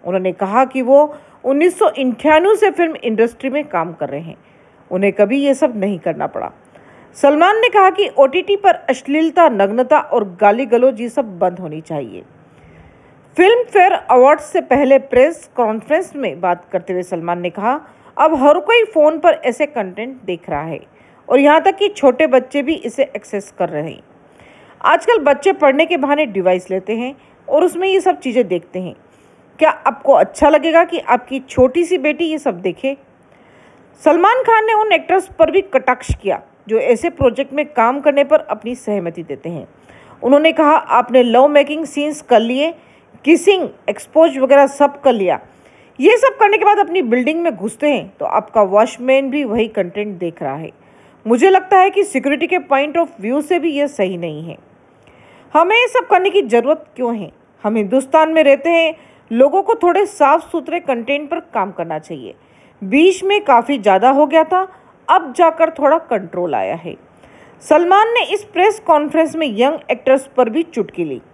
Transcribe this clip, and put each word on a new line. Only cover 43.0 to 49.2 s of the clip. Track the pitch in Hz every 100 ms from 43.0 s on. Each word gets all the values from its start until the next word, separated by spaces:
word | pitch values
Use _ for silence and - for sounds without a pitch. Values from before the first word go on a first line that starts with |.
| _ _ -
किसिंग, | 330 - 381 269 - -
एक्सपोज | 208 - 208 220 269
वगैरह | 262 240 277
सब | - 190 -
कर | 180
लिया। | 202 185 143 - _ _ _ _ -
ये | 285 453
सब | 539 523
करने | 427 415
के | 415
बाद | 415
अपनी | 392 359
बिल्डिंग | 254 247 254 320
में | 339 208
घुसते | 202 - 294
हैं | 254 185 _
तो | -
आपका | 208 214 226
वॉचमैन | 196 202 240 - 247 269